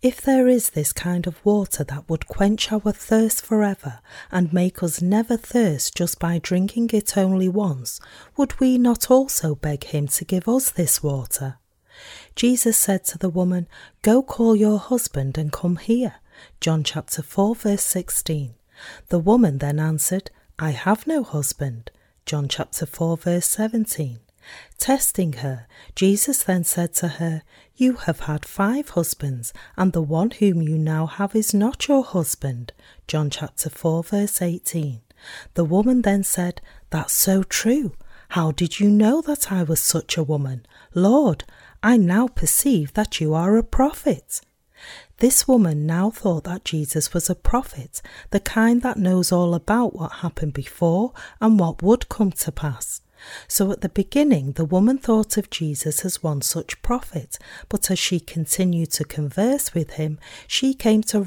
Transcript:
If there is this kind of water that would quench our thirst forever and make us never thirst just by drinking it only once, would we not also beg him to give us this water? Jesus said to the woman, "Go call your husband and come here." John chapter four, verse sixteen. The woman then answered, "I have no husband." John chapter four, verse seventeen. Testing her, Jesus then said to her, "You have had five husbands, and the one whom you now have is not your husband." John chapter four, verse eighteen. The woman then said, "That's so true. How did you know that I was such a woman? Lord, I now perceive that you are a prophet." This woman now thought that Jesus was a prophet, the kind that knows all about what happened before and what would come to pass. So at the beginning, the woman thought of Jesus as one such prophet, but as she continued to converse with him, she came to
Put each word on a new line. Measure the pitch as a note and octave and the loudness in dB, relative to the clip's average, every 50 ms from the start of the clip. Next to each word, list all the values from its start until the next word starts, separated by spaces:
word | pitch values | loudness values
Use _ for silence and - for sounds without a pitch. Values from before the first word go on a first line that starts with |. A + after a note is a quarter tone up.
If | - B3+ B3 - | 2 0 0 0
there | - - C4+ C4 B3+ B3 | 0 2 4 4 6 6
is | B3+ A#3+ A3 - | 4 4 2 -2
this | - D#3 D3+ - | -2 -2 -4 -2
kind | - - - F3 F3+ F3+ E3+ | -4 -4 -4 -2 -2 -2 -2
of | F3+ D#3+ - _ | -4 -6 -2 _
water | G3+ G#3 G#3 G3 - - - D3+ | 2 2 2 0 -2 -4 -6 -4
that | - C#3 C#3 - - | -6 -6 -10 -6 -4
would | E3 D#3+ - _ | -4 -4 -4 _
quench | - - G3 G3+ G#3+ G#3+ - - A3 | -2 0 2 2 2 0 -2 -2 -2
our | G#3+ - G#3+ | -2 0 -2
thirst | G3+ - - - A3+ A3 A3+ A3 G#3+ - | -4 -4 -2 2 2 4 4 2 0 -2
forever | - - A3+ G#3+ G#3 G3+ G3 - - C#3 A#2+ A2 _ - - - - - | -2 0 2 2 2 2 0 -4 -8 -12 -12 -12 _ -20 -20 -20 -20 -4
and | - F#3 F3+ D#3+ | 0 0 0 2
make | D#3+ F3+ F3+ F#3 - - - | 2 2 2 0 0 -2 -4
us | E3+ D#3 - | -4 -2 -2
never | F3 F3+ G3 G#3+ A3+ A3 A#3+ A3+ | 0 2 2 2 2 0 -2 -4
thirst | - - - B3 A#3 G3 D3+ C3+ - - - | -4 -2 0 2 2 2 2 0 -4 -6 -2
just | - F3 E3+ - - | -2 -4 -4 -2 -4
by | - E3 E3+ E3+ | -2 -2 -2 -2
drinking | - - F3+ F3+ F#3 G3+ - A#3 A#3 A3+ | -2 0 0 0 0 0 0 -2 -2 0
it | A3+ G#3+ G3+ - - G#3 | 0 0 0 0 0 0
only | F#3+ F#3 F#3+ F#3 F#3 F#3 | 2 2 2 2 2 0
once, | F3 G#3+ G#3 F#3 D3 C3 A#2+ - - - - - - - - - _ | 0 0 0 -2 -2 -4 -8 -12 -12 -12 -16 -20 -20 -20 -20 -16 _
would | - C#4+ C4+ - - | -2 -2 0 0 0
we | C4+ C4 B3+ B3 | 2 2 4 4
not | A#3+ A#3+ A#3+ - - - | 4 4 2 0 2 4
also | B3+ C4 C4+ C4+ - - - D#3+ D3 | 4 4 4 2 -4 -2 -2 -2 -4
beg | C#3 - D3+ D3 C#3+ - | -2 -2 -4 -4 -4 -6
him | - - D3 D3 C#3 | -4 -4 -2 -2 -2
to | - - E3 | -4 -4 -2
give | - - F#3 E3+ - | -2 -2 -2 0 2
us | A#3 C4 C4 - | 0 2 0 -2
this | - - F3 C#3+ - - | -2 -2 0 0 0 0
water? | - D3 C#3 C3+ B2 - - - C#3 C3+ C3 _ _ _ _ _ _ _ _ - - - - - - _ - | 0 -2 -4 -4 -4 -6 -6 -6 -6 -6 -8 _ _ _ _ _ _ _ _ -20 -20 -20 -20 -20 -20 _ -6
Jesus | - - A#3+ B3+ B3 - A3+ A3 - | 0 2 2 2 2 2 2 2 2
said | - - G3 F#3 _ | 2 2 0 0 _
to | - - E3 | -6 -8 -4
the | - F#3 | -4 -2
woman, | D#3+ F3+ F3+ F3+ F3+ F3+ E3+ - - - - - _ _ | 0 0 0 0 0 -2 -4 -6 -10 -20 -20 -20 _ _
"Go | - G#3+ A3 B3+ | 2 4 4 4
call | C4+ - - - A#3 A3+ A3 G#3 | 4 0 -2 0 4 4 6 6
your | G#3+ G#3+ G#3+ G#3 | 4 4 2 0
husband | - - B3+ A#3+ - - - D3 C3+ C3+ C3+ D3+ | 0 -2 -2 -2 -2 -2 -4 -4 -4 -2 -2 -2
and | D#3 D3+ - | -4 -4 -4
come | - - F3 F3 E3 | -2 -2 -2 -2 -2
here." | - - A3+ A#3+ B3+ G3+ - - _ _ _ - - - - - | 0 0 0 0 0 -2 -6 -10 _ _ _ -20 -20 -20 -16 -6
John | - E3+ D#3+ D#3+ D3 | -2 0 0 0 0
chapter | - - D#3 - - - - | -2 -6 -8 -8 -8 -8 -10
four, | D3+ - - - G3 G#3 A#3 | -10 -6 0 0 0 0 0
verse | G#3+ - G#3+ G3+ G3 - | -2 0 -2 0 0 0
sixteen. | - - F#3 F3+ - - - - - D#3+ D3+ C#3 B2 A2+ _ _ _ _ - - - - - - _ | -2 -2 -4 -4 -4 -6 -6 -4 -4 -4 -4 -4 -8 -10 _ _ _ _ -20 -20 -20 -20 -20 -8 _
The | - F3 | 0 0
woman | D#3+ F#3 G#3+ B3 A#3+ F3 C#3 C3+ | 4 4 6 6 6 4 2 0
then | C#3+ C#3+ D3 D3+ | -2 -2 0 0
answered, | D#3 D#3 D#3 D3+ - - F3+ F#3+ - - _ _ _ _ _ _ | 0 0 0 -2 -2 -2 -2 -4 -6 -8 _ _ _ _ _ _
"I | D#3 D#3 | -4 -4
have | C#3+ - - F#3 G#3 A3 - - | -4 -2 0 0 0 0 0 -2
no | D#4+ D4+ A#3+ | -2 -2 -2
husband." | - - D3 C#3+ - - _ C#3+ C3+ A#2+ A2+ A2+ - _ _ _ _ _ _ _ | -2 -4 -4 -4 -4 -4 _ -6 -6 -6 -8 -14 -18 _ _ _ _ _ _ _
John | - - D3+ C#3+ C#3 | -6 -4 -4 -2 -4
chapter | - - - - - - E3 | -4 -6 -6 -8 -6 -8 -8
four, | - - - E3+ E3 E3+ | -8 -4 -4 -2 -2 -2
verse | D#3+ - F3+ F3 F3 E3+ - | -2 -2 0 0 0 0 -2
seventeen. | - - G#3+ A3 A3 A3+ A3 - - - D#3 C3 A#2+ A#2 _ _ _ _ _ - - - - _ - _ | -2 -2 -2 -2 0 -2 -2 -2 -4 -6 -6 -6 -6 -12 _ _ _ _ _ -20 -20 -20 -20 _ -10 _
Testing | - - C4 C4+ - - - - F#3 D#3+ C#3+ | 0 0 2 2 2 -2 0 0 -2 -2 -2
her, | A2+ B2+ C#3 C3+ A#2+ A#2 _ _ - - - - | -4 -4 -6 -6 -6 -10 _ _ -20 -20 -16 -4
Jesus | - F#3+ F#3+ G3 G#3 - - C#4 - - | 0 2 2 4 2 2 0 0 -2 0
then | - F#3 F#3 E3+ | 0 0 0 2
said | - - - E3+ E3+ - | 0 0 -2 -2 -2 -2
to | - - E3+ | -2 -4 -4
her, | C#3+ - E3 E3 D#3+ D#3 - _ _ - _ _ _ _ | -4 -2 -4 -2 -2 -4 -8 _ _ -20 _ _ _ _
"You | B3+ B3+ B3+ A#3+ - - | 2 2 2 0 -2 -4
have | D#3+ - - - | -2 -2 -2 -4
had | D3+ D3+ - | -4 -4 -6
five | - - - G3 G3+ A#3+ C#4 D4 - | -10 -4 -2 0 0 0 -2 -4 -2
husbands, | - F3 E3+ - - _ - C#3 C3 A#2+ A#2 - - - - - - | -2 -2 -2 -2 -4 _ -6 -6 -6 -6 -8 -12 -14 -14 -20 -20 -4
and | - F#3 F#3+ | 0 0 2
the | E3+ F3 D#3+ | 2 0 -2
one | C#3+ D#3 D#3+ F#3 A#3 - - | 0 0 0 0 0 0 2
whom | G#3+ G3+ F3+ E3+ | 2 2 2 2
you | D#3+ D3+ D#3 D#3 | 0 0 0 0
now | D#3 D#3 D#3 D#3 D#3+ D3+ | 0 0 0 -2 -2 -4
have | - - G3+ G3+ - | -4 -4 -6 -2 0
is | A3 G#3+ - | -2 -2 0
not | - G3+ G3+ A#3+ C4+ - - - | 0 2 0 0 -2 -4 0 2
your | D4 C4+ B3+ | 2 2 2
husband." | - - F#3+ D#3+ - - - - C#3 B2+ A#2 A#2+ - - _ _ - - - _ - | 2 -2 -2 -2 -2 -4 -6 -6 -6 -6 -6 -10 -14 -16 _ _ -20 -20 -20 _ -4
John | - D3+ D3+ D3 | -2 -2 -2 -2
chapter | - - D3+ - _ - - D#3+ | -4 -6 -10 -10 _ -8 -8 -8
four, | - - - E3+ D#3+ E3 E3 | -8 -4 -2 0 0 0 -2
verse | - - G3+ G3+ G3+ - - | -2 -2 -2 -2 -2 -2 -2
eighteen. | F3+ F3 E3+ F3 _ - - E3+ D#3 C#3+ B2+ A2+ _ _ _ _ - - - - - - _ | -2 -2 -4 -4 _ -6 -4 -4 -4 -4 -6 -10 _ _ _ _ -20 -20 -20 -20 -20 -10 _
The | - E3+ | -2 0
woman | D3+ E3 F#3+ G#3 B3 B3+ B3 A3+ | 2 2 2 4 4 4 4 4
then | G#3 G3 G3+ G3 | 4 2 2 0
said, | - - - F3+ F3 F3 - - - - - - - | 0 -2 -2 -2 -4 -4 -8 -14 -20 -20 -20 -14 -6
"That's | - D#3+ D3+ - | -6 -6 -4 -2
so | - - - - F#3+ F#3+ | 0 0 2 4 4 2
true. | F#3+ - - - - A3 A#3+ D4+ C#4+ F#3 - - - - - - - _ - F3+ | 2 0 -4 -2 2 2 2 2 0 -2 -6 -10 -16 -18 -20 -20 -18 _ -2 0
How | E3 D#3+ | 0 0
did | D3+ - F3 D#3+ - - | 0 0 -2 -2 0 2
you | G3+ G3+ | 4 6
know | G#3 G#3 G#3+ G#3+ B3+ D#4+ | 6 6 6 6 4 2
that | D#4 D4 D4 C#4+ - - | 2 -2 -2 -2 -2 -2
I | G3 F#3 F3 | 0 -2 0
was | D#3 E3 D3+ | 0 0 0
such | - - - E3 - _ - | 0 0 -2 -2 -2 _ -4
a | - D#3+ C3+ D3+ | -4 -2 -2 0
woman? | D3 C#3+ C3+ C3 B2 - _ _ - - _ - | -2 -2 -4 -6 -10 -12 _ _ -20 -20 _ -2
Lord, | E3+ F3+ G3 A#3 C#4+ D4+ A#3 D#3+ - - - - - - - - - | 2 4 4 6 6 4 4 0 0 -6 -18 -18 -20 -20 -20 -16 -2
I | - G#3 B3 A#3+ | 2 4 6 6
now | G3 E3+ F#3 G#3 B3+ B3 | 6 4 4 2 2 0
perceive | - - - D#3 - - - C#4+ C4 F#3 D3+ C#3+ - | 0 0 0 0 0 2 2 2 2 2 0 0 -2
that | - G#3+ G#3 - - | -2 -2 -2 -2 -2
you | E3 D3+ D#3 | 0 0 2
are | D#3+ E3+ F#3+ G#3 A3+ | 2 2 4 4 4
a | A3+ - - - | 2 2 2 2
prophet." | C4 C#4+ - - - D#4 G3+ - - _ - - _ _ _ _ _ _ _ _ - - - - - _ _ _ | 2 2 2 0 0 0 -2 -2 -4 _ -12 -12 _ _ _ _ _ _ _ _ -20 -20 -20 -20 -20 _ _ _
This | - B3 C4 - - - | 2 4 4 4 4 4
woman | C4 A#3+ G#3 E3+ D#3 D3+ D3+ D#3 | 6 6 6 4 2 0 0 0
now | D#3+ E3+ F#3+ G#3+ | 0 2 0 0
thought | A3+ - - G#3 F3 D#3+ C#3 | -2 -2 -2 -2 -2 -2 -2
that | - F3 F#3+ _ - - | -6 -8 -8 _ -6 -4
Jesus | D#3 D3+ C#3 - D#3 D3 - - | -4 -4 -2 -2 -2 -4 -2 -2
was | F3 - - | -4 -2 -2
a | F3+ - _ - | -4 0 _ 2
prophet, | - B3 C4+ - - - B2 - - - - - - - - - | 2 2 -2 -4 -12 -16 -16 -14 -14 -16 -16 -16 -20 -20 -16 -2
the | - G3+ | -2 -2
kind | G3+ - - A3+ A3 A3+ A#3+ A#3+ A#3+ | -2 0 0 2 4 4 4 2 0
that | B3+ B3 A3 G3 F3+ | -2 -2 0 0 2
knows | F#3 F#3 F3+ - | 2 2 2 2
all | F3+ F3 F3 F3 E3+ | 2 2 2 2 0
about | E3+ E3+ - G#3 A#3 B3 G#3+ - | -2 -2 0 0 0 0 -2 -2
what | - D#3+ - - - - | -6 -10 -10 -10 -8 -8
happened | E3+ - - - D3+ C#3 | -8 -6 -4 -6 -6 -4
before | C#3+ C3+ - - - - E3+ E3 F#3 A3 B3 - - - - - - | -8 -10 -12 -6 0 0 2 2 2 0 -2 -4 -10 -20 -20 -8 0
and | G#3+ A3+ A3 G3+ | 4 4 6 6
what | F3 E3 D#3 - | 4 2 -2 -2
would | E3 F#3 A3+ B3 - - | 2 2 2 2 2 -6
come | - - G#3+ G3 E3 - - | -2 -2 0 0 0 -2 -6
to | - | -6
pass. | D3 - - D3+ C3 - - - - - _ _ _ _ - - - - - _ | -6 -4 -6 -6 -6 -6 -10 -12 -12 -14 _ _ _ _ -20 -18 -18 -18 -14 _
So | - - G3+ F#3+ | 0 0 0 0
at | G3+ - | 0 -2
the | - F#3 _ - | -4 -4 _ -2
beginning, | G3 - - C#4 D4 D4+ B3+ D#3 C3+ C3+ C#3 | -4 0 2 2 4 4 4 2 2 -4 -4
the | - E3 D3+ E3+ | -4 -2 0 2
woman | F#3 G3 A3+ C4 C4+ | 4 4 4 2 2
thought | - - A3+ A3 G#3+ - - G#3+ | 0 2 2 2 2 0 -2 -4
of | G3+ - | -4 -4
Jesus | - - E3 D#3 D3 C#3 - D#3+ D3+ - - | -6 -6 -4 -4 -4 -4 -4 -4 -4 -4 -4
as | F#3+ - - - | -4 -6 -4 -4
one | E3 D3+ C#3+ | -4 -4 -2
such | - - - E3+ - - - - | -2 -4 -4 -4 -6 -8 -12 -6
prophet, | - - A#3+ B3 - - - D#3 A#2+ - - - - - - - - - | -2 -2 -2 -2 -4 -6 -10 -10 -10 -10 -14 -16 -16 -18 -20 -20 -12 -6
but | - G3+ - - | -4 -4 0 0
as | F#3+ F3 | -2 0
she | - - F#3 F3 | -2 -2 -2 -4
continued | - - - E3 D#3+ - - - F#3+ F#3 F3 E3 E3 D3+ - | -4 -6 -6 -6 -4 -4 -2 0 0 0 2 0 -2 -2 -2
to | - D3+ - - - | -4 -6 -6 -4 -6
converse | D3+ C#3+ - - G3+ A#3+ C4+ C#4+ - - - | -6 -4 -2 0 0 0 0 0 -2 -4 -4
with | F3 D#3 - | -4 -4 -4
him, | - - D#3 D#3 D#3 - - - - - - - | -4 -6 -4 -4 -4 -8 -12 -20 -20 -20 -14 -6
she | - - - C4+ C4+ | -4 0 0 0 -2
came | C4 - A#3 G#3+ A3 G#3+ | 0 2 4 4 4 2
to | - - G#3+ G3 | 2 0 -2 0